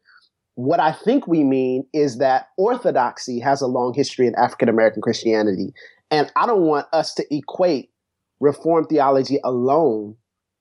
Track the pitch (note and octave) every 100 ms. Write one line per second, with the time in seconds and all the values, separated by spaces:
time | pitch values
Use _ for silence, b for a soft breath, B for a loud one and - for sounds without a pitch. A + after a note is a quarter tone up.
0 | b b b _ _ - B2+ E3+ D#3+ D#3+
1 | G#3 C#4 - E3 C#3 C3+ B2+ B2+ C3+ D#3
2 | D3 A#2 C3+ C3 - - G3+ B3 F3+ C#3
3 | A#2+ - - A#2+ B2+ C3+ C3 B2+ B2 B2+
4 | C3 - B2 G#2+ B2+ - A#2+ A2+ A2 G#2+
5 | A#2 A2 A2+ A2 G#2+ F#2 F#2+ B B B
6 | - D3+ C#3 - G3+ G#3+ D#3+ D3 - D#3+
7 | D3+ - D3+ D3 - - F3+ C#3 - _
8 | _ _ _ - C#3+ C#3 D#3+ E3 D#3 D3+
9 | C#3 C3+ B2 C#3 B2 B2+ B2 D3+ D3+ A2
10 | G#2 A2+ _ _ _ _